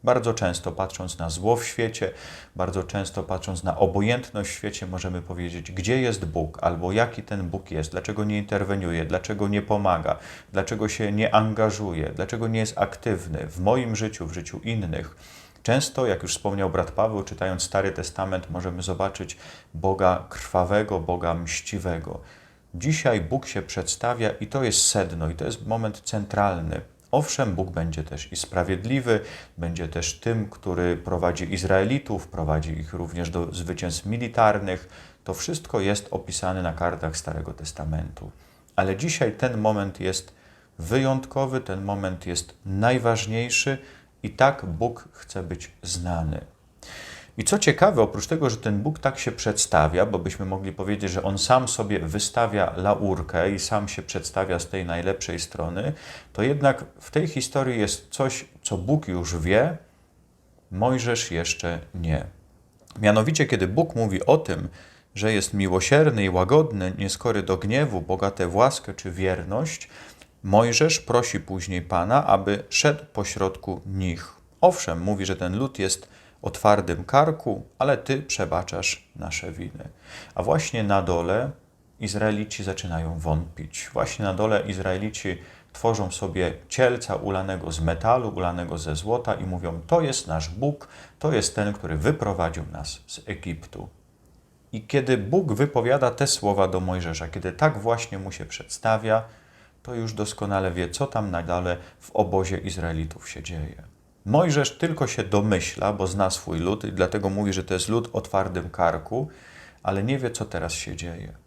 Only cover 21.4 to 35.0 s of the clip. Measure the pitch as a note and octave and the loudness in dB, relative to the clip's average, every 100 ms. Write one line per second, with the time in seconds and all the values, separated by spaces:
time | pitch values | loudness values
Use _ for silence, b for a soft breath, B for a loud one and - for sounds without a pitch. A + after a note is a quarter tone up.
21.4 | E2 - - G2+ F2+ E2+ D#2+ - B B | -4 -6 -6 -6 -4 -4 -6 -10 B B
22.4 | B B _ F2 C#3 D#3 C3+ A2 D#2 B2+ | B B _ -4 0 2 4 2 0 -4
23.4 | - G2+ - - E2 - A#2 A#2+ G#2+ - | -2 -6 -4 -4 -4 -2 -2 0 0 -2
24.4 | G#2 C#3 B2 - - G#2+ F2 E2 D#2 D#2+ | -4 0 2 4 2 2 0 -2 -4 -2
25.4 | - - G#2 A2+ A2 - - A2 G2+ G#2 | -6 -6 -2 -2 -2 -6 -6 -4 -2 2
26.4 | G2+ F2+ D#2+ D#2 - _ _ C#3 D3+ - | 2 2 -4 -6 -8 _ _ 2 2 0
27.4 | A#2+ E2+ F#2 F2 E2 D#2+ D2+ D2 - - | 0 0 -2 -2 -2 -2 -6 -8 -8 -8
28.4 | - F#2 F2 F#2 G#2+ C3+ A#2+ G#2+ B B | -2 0 2 0 0 0 4 2 B B
29.4 | B - E2+ E2 E2 E2 D#2+ - A#2 A2+ | B -6 -6 -4 -4 -4 -4 -4 -2 0
30.4 | G#2 - G2 F2 F2 F2 - F2+ F2 E2+ | -2 -6 -4 0 2 0 0 2 2 0
31.4 | E2+ F#2 F#2 F#2+ G2+ C3+ - G2 - E2+ | -2 -2 4 4 4 0 -2 -6 -4 -4
32.4 | D#2 D#2 D#2 D#2 D#2 F2+ E2+ E2 E2+ F2 | 0 0 0 -6 -6 -6 -6 -4 -4 -2
33.4 | E2+ F2+ E2+ E2+ F2 D#2+ G2+ A#2 A#2+ A#2+ | -4 -4 -6 -4 -4 -4 -4 -4 -2 4
34.4 | A2 G#2 G2 F#2 - B | 6 4 -2 -4 -6 B